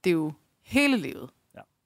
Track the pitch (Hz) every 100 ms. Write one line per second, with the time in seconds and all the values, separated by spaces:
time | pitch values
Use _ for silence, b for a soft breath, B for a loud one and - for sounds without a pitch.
0 | 190 165 156 147 _ _ - 269 285 247
1 | 135 - 135 _ _ - - _